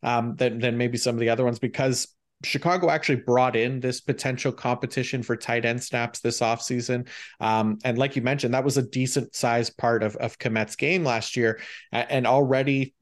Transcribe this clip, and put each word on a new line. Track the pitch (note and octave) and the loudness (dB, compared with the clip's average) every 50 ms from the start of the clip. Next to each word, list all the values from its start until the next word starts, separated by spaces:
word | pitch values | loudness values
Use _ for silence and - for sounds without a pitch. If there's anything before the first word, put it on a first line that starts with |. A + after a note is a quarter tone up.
| - | 0
um, | A#2+ A#2+ A#2+ A#2 A#2+ - | 2 0 2 0 -2 -2
than, | - B2+ B2 A2 A#2 | 0 0 0 0 0
than | A#2 B2 A#2 | 0 0 0
maybe | A#2+ A#2+ B2 A#2+ A#2+ | 2 0 0 0 0
some | - C3 A#2+ | 0 0 0
of | A2+ | 2
the | A2+ A2+ | 2 2
other | A#2 A2 C3 | 2 2 2
ones, | B2 A#2 A2 | 0 0 0
because | - B2 - - C#3 C3 B2+ A#2+ - - _ _ _ _ _ _ - | -2 -4 0 0 0 2 2 0 -4 -8 _ _ _ _ _ _ -8
Chicago | - - C#3+ - E3+ F3+ F#3 - - | -4 -4 0 2 2 2 4 4 2
actually | D#3 D#3 D3 - C#3+ A#2 | 2 2 2 0 0 0
brought | - - B2 B2 B2+ B2+ A#2+ | 2 4 4 6 6 4 4
in | A#2 A2+ B2 C3+ C3 | 2 2 2 0 -2
this | B2 B2+ B2+ - | -2 -4 -4 -4
potential | - - C#3+ - - C3+ C3 B2+ - C#3 | -2 -4 -4 -2 -2 -4 -4 -2 -2 -4
competition | B2 - - B2+ A#2+ - - B2 - - B2 - - C3 A#2 | -4 -2 -2 -2 -2 0 -2 -6 -4 -4 -4 -2 -4 -6 -2
for | - A#2+ | -2 -4
tight | A2+ - - A#2+ A#2 A2 | -4 -2 -2 -2 0 2
end | A#2 A#2 B2 | 0 0 -2
snaps | - - - B2 A#2+ A#2 - - | -4 -4 -4 -2 -4 -2 -6 -4
this | - A#2 A#2 - | -4 -2 -2 0
offseason. | B2+ A2+ A2+ A#2 - - B2+ B2 A#2 - B2+ B2 B2+ - - - - - - _ | 0 0 0 0 -2 -4 -4 -4 -2 -2 -2 -2 -2 -6 -12 -18 -18 -18 -14 _
Um, | - A2 A2 A2 A2 G#2+ G#2+ G#2+ - | -2 0 2 2 2 2 0 0 -2
and | B2+ A#2+ | -2 0
like | A#2 C3+ C#3 C#3 | 2 0 0 0
you | C#3 A#2 | -2 0
mentioned, | B2 C#3 C#3 - A#2+ A#2+ | 0 0 0 0 0 0
that | C3 C3 | 2 0
was | C#3+ C3 | 2 2
a | C#3 B2+ | 0 -2
decent | - - C3 C3 B2+ - C#3+ A#2+ - - | -2 -2 -2 -2 0 0 -2 -4 -4 -6
sized | - - B2 A#2 A#2+ A#2 - - - | -2 0 2 2 2 0 -2 -4 -2
part | - A#2 A#2 A2+ A2 | 0 2 2 2 0
of, | G#2+ G#2 | 0 -2
of | - B2 A#2 - - | -4 -6 -6 -6 -4
Kmet's | - B2 A2 A2 G#2+ G#2 - | -4 -2 0 0 -2 -2 -4
game | - - C#3+ F3+ F#3 E3+ | -4 -2 0 0 2 2
last | C3+ A#2+ A2+ A2+ - - | 0 0 0 -2 -4 -2
year, | B2+ A#2 A2+ A2 A2 - - - - - _ - | 0 0 0 0 -2 -8 -16 -16 -18 -18 _ -4
a-, | A#2 A#2+ - C#3+ | -4 -2 0 0
and | C3+ B2 | 0 2
already | A2+ B2+ C3+ C#3+ B2+ C3+ C3 C3+ C#3 C#3 C3+ C3+ C3 _ _ | 4 4 4 4 4 2 2 2 2 2 0 0 -4 _ _